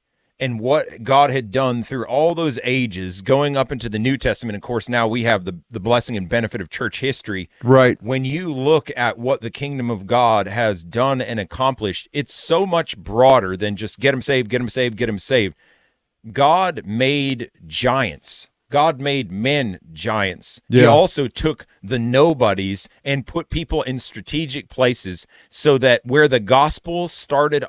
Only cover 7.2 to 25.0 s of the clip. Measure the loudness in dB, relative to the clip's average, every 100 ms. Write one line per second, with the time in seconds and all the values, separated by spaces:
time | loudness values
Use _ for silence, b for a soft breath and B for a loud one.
7.2 | -6 -8 -8 b 4 6 6 2 -4 -4
8.2 | -4 -4 -6 -2 2 2 0 -4 -4 -2
9.2 | -4 -4 -6 -8 -8 -6 -4 -6 -2 2
10.2 | 4 2 0 -2 -2 -2 -6 -2 0 -2
11.2 | -4 -6 -8 -2 -2 -2 -4 -6 -8 -8
12.2 | -6 -6 0 0 2 0 -2 -8 -2 4
13.2 | 6 6 4 -2 -4 -4 -8 -2 0 0
14.2 | 0 -2 0 -2 -2 -2 -2 -2 -4 -4
15.2 | 0 0 0 -4 _ _ _ _ _ _
16.2 | -8 2 4 4 0 -4 -4 0 0 0
17.2 | -2 -4 -8 _ -12 -2 0 2 0 -4
18.2 | -12 -12 -14 _ _ 2 2 2 -2 -2
19.2 | -4 -4 0 0 -2 -6 -14 -8 -4 -2
20.2 | -2 -4 -10 -14 2 4 6 6 4 0
21.2 | -4 -4 -4 -4 -10 _ -6 -4 0 4
22.2 | 4 4 0 0 -2 -6 -8 _ -6 -4
23.2 | -4 -8 -6 -6 -4 -4 -4 -6 -8 -12
24.2 | -8 -6 -6 -8 -8 0 0 0